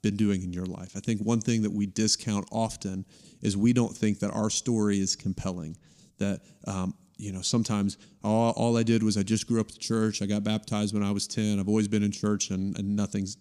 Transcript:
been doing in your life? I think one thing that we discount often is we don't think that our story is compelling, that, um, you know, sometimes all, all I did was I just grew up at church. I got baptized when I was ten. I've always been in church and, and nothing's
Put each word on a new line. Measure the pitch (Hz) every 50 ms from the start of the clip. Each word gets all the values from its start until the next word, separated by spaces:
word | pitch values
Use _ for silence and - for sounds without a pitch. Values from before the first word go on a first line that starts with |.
been | - 107 101
doing | 101 107 101 98 90
in | 92 90
your | 87 90 92
life? | 92 90 95 92 92 -
I | 98
think | - 120 113 101
one | 104 110 117 113
thing | - - 117 110
that | 107 104
we | - 104 104
discount | 98 95 113 110 107 - - - 120 104 101 90 -
often | - 113 113 110 - - - 101 95 95 95 _ - - - - - _
is | - 110 98
we | 98 104 120
don't | 120 123 117 107 -
think | - 110 107 101 -
that | 104 101
our | - 110 107 110
story | - - - 131 117 110 104 104 101 98
is | 95 92 -
compelling, | - - - 92 - - 98 92 85 80 78 82 - _ - - - - - _ -
that, | 98 101 98 - - - - _ -
um, | - 101 95 92 92 - _ - _ _
you | - 107 101
know, | 95 92
sometimes | 90 - - 117 110 - 110 104 101 98 - - - - - _
all, | - 104 110 113 113 117
all | - - 117 117 117
I | 117
did | 113 113 117 113
was | 110 107 101
I | 104
just | 98 98 113 104 - -
grew | 117 113
up | 107 -
at | - -
church. | - - 113 113 110 110 104 -
I | 101
got | 98 104 104 101
baptized | 107 107 110 - - 110 104 104 101
when | 107 104
I | 101 101
was | 104 101 -
ten. | - - 117 107 107 104 98
I've | 92 101
always | 107 110 107 101
been | 107 107
in | 104 104
church | 101 - - 104 104 101 - -
and, | 98 92 95 98 - -
and | 101 98 101
nothing's | 104 104 95 - 101 95 92 101 -